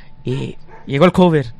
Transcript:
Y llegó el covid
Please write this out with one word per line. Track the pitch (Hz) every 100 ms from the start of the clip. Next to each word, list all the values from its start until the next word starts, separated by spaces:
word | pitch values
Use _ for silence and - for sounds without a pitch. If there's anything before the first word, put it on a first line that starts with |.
| - -
Y | 120 135 127 - - - -
llegó | 139
el | 180
covid | 180 180 156 120